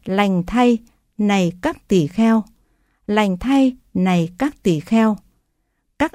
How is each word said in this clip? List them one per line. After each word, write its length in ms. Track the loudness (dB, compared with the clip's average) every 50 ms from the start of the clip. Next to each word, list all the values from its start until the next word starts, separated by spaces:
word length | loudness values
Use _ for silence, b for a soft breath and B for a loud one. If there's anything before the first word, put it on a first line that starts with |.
| -10
lành 380 | -6 -2 -2 0 0 0 -2 -2
thay, 300 | -2 0 0 2 2 2 0 b b b b b _ _
này 340 | -4 -2 0 2 2 0 0 -2 -4
các 260 | -6 -6 -6 -6 _
tỷ 200 | 0 0 0 0
kheo, 360 | 0 -2 0 0 2 2 0 -2 -6 _ _ _ _ _ _ _ _ _ _ _
lành 300 | -4 -2 -2 0 -2 -2
thay, 400 | -4 -2 0 2 2 2 0 -2 -4 _ _ -4
này 360 | -2 -2 0 0 0 -2 -2 -4
các 260 | -6 -6 -6 -6 _ -2
tỷ 160 | -2 -2 -2
kheo. 380 | -2 0 0 2 2 2 -2 -4 _ _ _ _ _ _ _ _ _ _ _ _ _ _ _ -6
Các 120 | -6 -6 -4